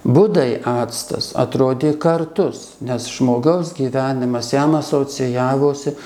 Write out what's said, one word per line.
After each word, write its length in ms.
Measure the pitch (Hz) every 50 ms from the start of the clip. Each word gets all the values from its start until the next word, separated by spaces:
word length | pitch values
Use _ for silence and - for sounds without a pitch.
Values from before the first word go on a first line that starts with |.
Budai 580 | - 127 123 160 208 214 175 170 131 123 110 -
actas 720 | - 120 120 120 120 117 - - - - - - - -
atrodė 600 | - - 123 120 - 131 131 131 131 123 151 151 147
kartus, 800 | 151 - 165 165 165 160 160 - - 180 127 - - - - - -
nes 280 | - 123 123 113 120
žmogaus 640 | - - - 131 123 123 120 127 156 175 180 165 165
gyvenimas 800 | - - 135 123 131 135 131 135 135 127 123 123 123 120 117 -
jam 240 | 139 139 147 151 156
asocijavosi 1200 | 151 139 - 156 139 139 139 - - 131 123 123 123 127 127 135 139 143 147 139 143 - 147 139 - -